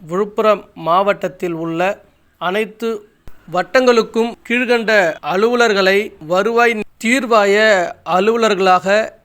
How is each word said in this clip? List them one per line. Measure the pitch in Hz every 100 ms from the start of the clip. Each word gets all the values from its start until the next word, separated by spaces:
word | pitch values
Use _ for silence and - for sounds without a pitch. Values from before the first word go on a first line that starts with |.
| 160
விழுப்புரம் | 180 208 208 214 202 - - 160
மாவட்டத்தில் | 175 202 175 185 185 180 165
உள்ள | 165 165 185 208 _ _ _ _
அனைத்து | 170 196 220 214 226 220 - _ - - -
வட்டங்களுக்கும் | 175 185 262 254 233 226 226 233 208 -
கீழ்கண்ட | 240 240 240 220 214 175 151 147
அலுவலர்களை | 180 220 240 233 196 190 196 214 - 156
வருவாய் | 180 202 233 240 220 208 _ 220
தீர்வாய | 262 214 226 202 202 220 196 170 - - 175
அலுவலர்களாக | 208 226 226 196 190 180 180 208 - -